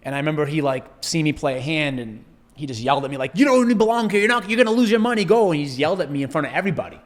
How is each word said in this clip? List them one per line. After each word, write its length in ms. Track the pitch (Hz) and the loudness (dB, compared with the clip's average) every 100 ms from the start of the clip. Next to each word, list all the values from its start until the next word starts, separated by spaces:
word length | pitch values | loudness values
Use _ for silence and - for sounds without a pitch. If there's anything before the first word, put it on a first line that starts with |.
And 120 | - | -6
I 40 | 139 | -4
remember 280 | 147 156 143 | -2 -2 -2
he, 140 | 156 | 0
like, 260 | 139 131 - - | 0 -2 -6 -14
seen 240 | - 170 | -6 -2
me 80 | 151 | 0
play 240 | 147 151 131 | 0 -2 -4
a 40 | |
hand 380 | 127 160 151 131 | -4 -2 -2 -4
and 240 | 117 110 - - _ | -8 -14 -20 -20 _
he 120 | - 139 | -14 -10
just 140 | 120 | -6
yelled 240 | 120 139 | 0 0
at 60 | 139 | 0
me, 60 | 139 | -4
like, 160 | 131 | -4
You 100 | 170 | 2
don't 200 | 285 254 | 4 4
even 140 | 240 233 | 4 4
belong 320 | 214 233 220 | 2 2 0
here. 100 | 202 | 2
You're 80 | 208 | 2
not, 200 | 240 190 | 0 0
you're 140 | 226 | 2
gonna 140 | 240 226 | 2 4
lose 140 | 240 | 4
your 100 | 226 | 4
money. 240 | 226 233 | 2 0
Go. 260 | 190 226 214 | 2 4 4
And 100 | 156 | 0
he 60 | 147 | -2
just 120 | 127 | -2
yelled 220 | 147 190 | -2 0
at 100 | 156 | -2
me 120 | 143 | -4
in 80 | 135 | -4
front 160 | 147 143 | -2 -2
of 60 | |
everybody. 480 | 135 190 151 92 - | -2 -2 -2 -6 -10